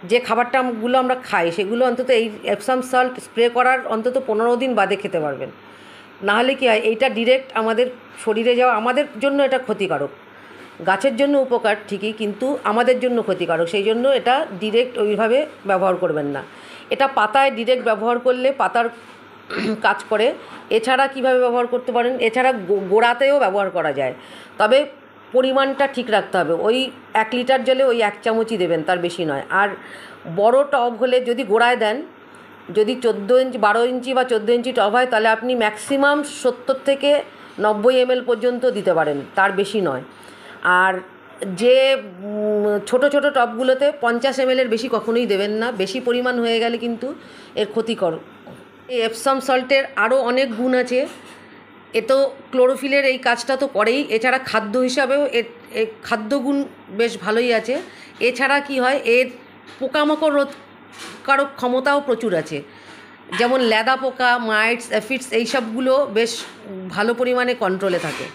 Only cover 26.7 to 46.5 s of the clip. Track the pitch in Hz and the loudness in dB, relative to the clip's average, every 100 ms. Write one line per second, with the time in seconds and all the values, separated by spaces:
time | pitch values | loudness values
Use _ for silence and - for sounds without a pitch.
26.7 | 247 262 - - 214 220 247 247 262 240 | 0 -2 -8 -4 -2 0 -2 2 2 2
27.7 | 262 269 233 214 208 - 226 226 226 180 | 2 4 4 0 0 -2 0 0 0 0
28.7 | 165 156 180 175 170 165 139 - 185 202 | 0 0 0 -2 -4 -4 -4 -2 0 0
29.7 | 190 - - - - - 165 208 254 285 | -2 -16 -20 -20 -18 -10 2 4 4 2
30.7 | 285 240 226 247 247 233 240 233 214 240 | 2 0 0 0 0 0 -4 0 4 4
31.7 | 247 214 233 339 - - - - - - | 2 0 -2 -8 -18 -20 -20 -20 -20 -6
32.7 | 180 214 254 240 202 202 247 262 254 208 | 0 0 0 0 -2 2 2 2 0 2
33.7 | 214 240 254 247 262 254 226 208 240 240 | 2 2 0 -2 0 0 0 2 0 0
34.7 | 247 202 226 254 233 220 220 240 247 214 | 0 2 2 2 2 2 0 0 0 0
35.7 | 214 - 277 277 294 294 - 254 247 - | -2 -4 2 2 2 -2 -4 -4 -4 -4
36.7 | 269 - 277 285 285 - - - - 208 | -4 0 0 2 0 0 -16 -20 -2 0
37.7 | 208 220 262 247 254 247 233 247 247 254 | 2 4 4 2 0 0 0 0 0 -2
38.7 | 208 185 165 151 143 135 - 196 190 196 | 0 0 2 2 -2 -6 0 2 2 -2
39.7 | 214 180 127 127 - - - - - - | 0 -2 -4 -8 -20 -20 -20 -20 -6 2
40.7 | 180 185 185 180 - - - 202 180 233 | 4 4 0 -8 -20 -20 -12 -10 0 4
41.7 | 262 269 269 208 180 202 208 208 208 208 | 4 4 0 -4 -14 -10 -4 -2 0 0
42.7 | 208 208 247 285 285 285 277 240 220 254 | 0 0 2 2 2 2 0 0 0 0
43.7 | 262 285 294 240 233 269 262 262 262 247 | 2 2 0 -2 0 -2 0 0 2 0
44.7 | 220 254 226 214 226 240 196 208 214 233 | 0 -2 -4 0 -2 0 0 0 -2 -4
45.7 | 220 190 262 247 247 247 247 233 | -4 -4 -4 -2 -2 0 -2 0